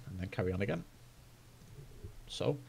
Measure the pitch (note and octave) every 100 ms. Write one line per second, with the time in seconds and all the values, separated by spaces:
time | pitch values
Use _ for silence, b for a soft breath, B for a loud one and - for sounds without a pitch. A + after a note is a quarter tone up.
0 | - F#2 F#2 - F#2 F#2 G2+ E3+ - -
1 | - - - - - - - - - -
2 | - - - - A#2+ B2+